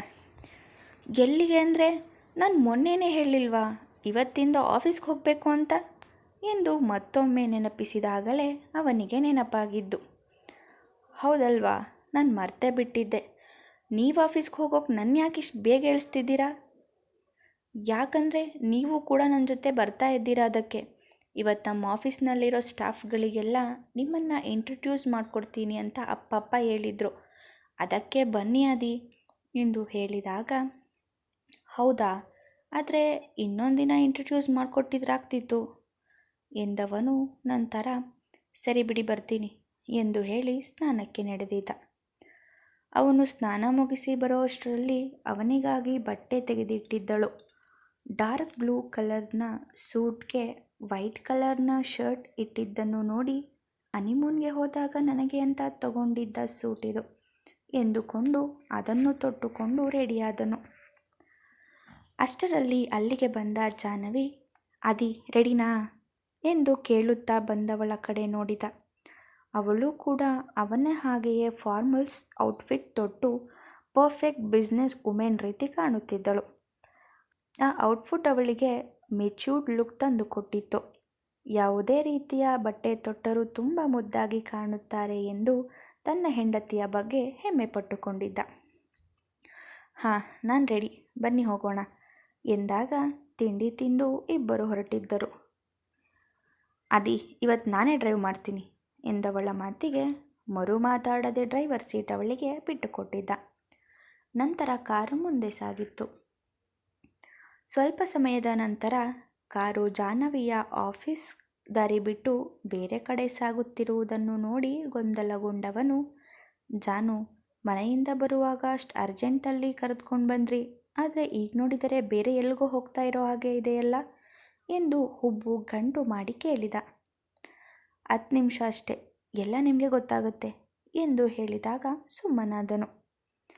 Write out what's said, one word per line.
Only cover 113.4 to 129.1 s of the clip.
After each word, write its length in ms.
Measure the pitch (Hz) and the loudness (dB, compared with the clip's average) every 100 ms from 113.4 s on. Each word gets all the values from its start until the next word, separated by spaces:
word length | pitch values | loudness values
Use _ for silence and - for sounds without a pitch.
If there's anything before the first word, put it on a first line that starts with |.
| 233 233 240 - 226 226 220 220 220 220 | -2 -2 -4 -4 -2 0 -2 -2 -2 -2
ನೋಡಿ 460 | 214 254 262 294 | -2 -2 -2 -2
ಗೊಂದಲಗೊಂಡವನು, 1300 | 302 247 220 214 208 208 208 202 202 208 269 277 285 - _ - - _ - 208 | -4 -4 -2 -2 -2 -2 -4 -4 -4 0 2 2 -2 -10 _ -20 -20 _ -10 -6
"ಜಾನು, 520 | 208 196 226 214 220 _ _ _ 214 | -2 -2 0 -2 -6 _ _ _ -2
ಮನೆಯಿಂದ 420 | 196 220 262 269 | -2 0 0 0
ಬರುವಾಗ 520 | 269 269 269 262 254 262 | 0 0 2 0 0 -2
ಅಷ್ಟ್ 220 | 262 - 208 | -4 -4 -4
ಅರ್ಜೆಂಟಲ್ಲಿ 760 | 196 190 247 269 269 262 269 | -4 -2 0 0 0 -2 -2
ಕರೆದುಕೊಂಡು 540 | 262 247 247 - 247 240 | -2 -4 -6 -4 0 2
ಬಂದ್ರಿ, 640 | 247 233 240 240 - _ - | 2 2 0 -4 -12 _ -2
ಆದ್ರೆ 280 | 311 311 302 | -2 0 -2
ಈಗ 260 | 214 208 240 | -2 -2 0
ನೋಡಿದರೆ 460 | 254 254 262 262 | 0 0 0 0
ಬೇರೆ 340 | 208 208 220 254 | 2 0 2 2
ಎಲ್ಗೋ 320 | 247 262 269 | 2 2 0
ಹೋಗ್ತಾ 340 | 254 254 - | 0 -4 -4
ಇರೋ 240 | 254 254 240 | -2 0 -2
ಹಾಗೆ 300 | 240 247 240 | -2 -2 -2
ಇದೆಯಲ್ಲ?" 400 | 233 240 240 254 285 - _ - _ _ - | 0 0 2 0 -4 -14 _ -20 _ _ -6
ಎಂದು 360 | 349 330 285 254 | 0 2 2 0
ಹುಬ್ಬು 520 | - 247 214 226 226 | 0 -2 -2 -2 -4
ಗಂಟು 460 | 214 214 240 285 | -2 -2 -2 0
ಮಾಡಿ 300 | 240 208 196 | -2 -2 -6
ಕೇಳಿದ. 400 | 240 320 262 214 208 - _ _ _ _ _ - _ - - _ _ - | -6 -2 -2 -2 -6 -8 _ _ _ _ _ -20 _ -20 -20 _ _ -2
ಹತ್ತು 240 | 226 226 262 | -2 2 2
ನಿಮಿಷ 260 | 247 240 226 | 2 0 -4
ಅಷ್ಟೇ, 580 | 220 - - - | -4 -8 -12 -12